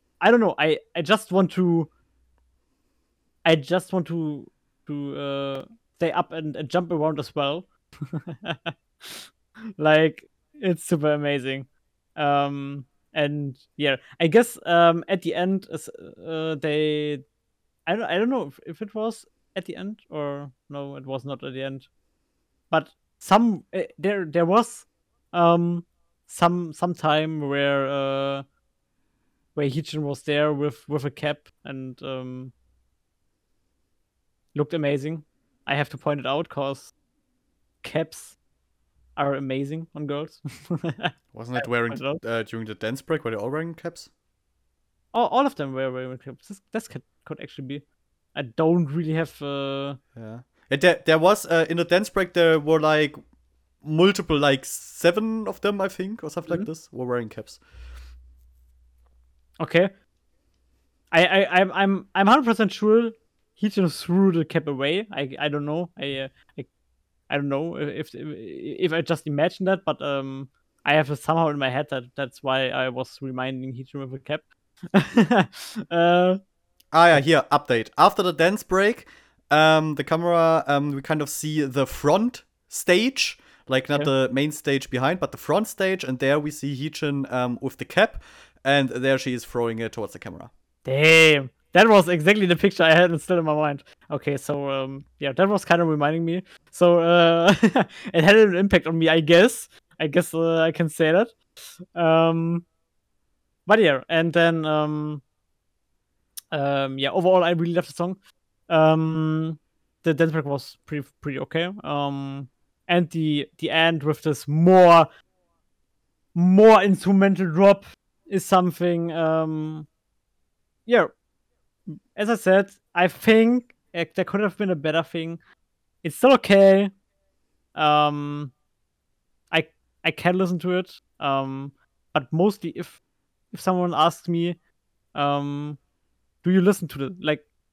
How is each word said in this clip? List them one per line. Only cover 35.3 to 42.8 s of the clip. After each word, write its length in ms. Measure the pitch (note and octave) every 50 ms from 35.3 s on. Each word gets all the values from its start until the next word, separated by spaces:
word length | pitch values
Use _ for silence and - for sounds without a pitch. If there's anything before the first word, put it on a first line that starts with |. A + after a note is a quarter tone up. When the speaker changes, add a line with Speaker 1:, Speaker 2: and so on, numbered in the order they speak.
| _ _ _ _ _ _ -
Speaker 1:
I 80 | - C#3
have 140 | D3 C#3+ -
to 80 | -
point 240 | C3 - D3 D3 C#3+
it 40 | A#2+
out 220 | C3 C#3 D3+ E3
'cause 460 | - - C#3+ C#3 C#3 C#3 - - - _ _ _ _ _ _ _ _ _ _ _ _ _ _ _ _ _ _ -
caps 540 | - - E3 D#3+ - - - - - _ _ _ _ _ _ _ _ _ _ _ _ _ _ _ _ -
are 180 | - C#3+ C#3 C#3
amazing 500 | C#3 C#3 C3 C3 C3+ C#3 C#3 D#3 E3 E3 _ -
on 120 | D3+ D3+
girls. 340 | C#3 C#3+ C#3+ D#3+ D#3 _ _ - C#3+ - - - -
<laughs> 640 | F3 - - E3 C3 - - - - _ _ _ _
Speaker 2:
Wasn't 240 | - A#2 A#2+ B2+
it 100 | B2 A2
Speaker 1:
I 20 | A2+
Speaker 2:
wearing, 200 | A#2+ A#2+ A#2 A#2
Speaker 1:
point 100 | A2+ A2
it 60 | B2
out. 180 | C#3 C#3+ A#2 -
Speaker 2:
uh, 180 | A2+ A#2 A2+ A2
during 220 | - - A2+ A2
the 60 | G#2+ G#2
dance 260 | -